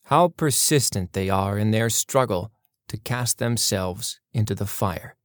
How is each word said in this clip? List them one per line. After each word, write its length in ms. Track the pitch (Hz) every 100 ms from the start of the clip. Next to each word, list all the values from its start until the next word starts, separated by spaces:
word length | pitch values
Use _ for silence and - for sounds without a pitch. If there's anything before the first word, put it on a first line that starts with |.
| -
How 200 | 147 175
persistent 840 | - 156 - - 147 - 101 90
they 160 | 95 95
are 280 | 95 98 101
in 140 | 107
their 180 | 110 117
struggle 640 | - - 135 123 92 104 _ _ _ -
to 80 | 110
cast 400 | - 123 123 -
themselves 800 | 117 117 - 98 92 95 - - _
into 200 | 120 104
the 140 | 98 101
fire. 480 | - 101 82 - -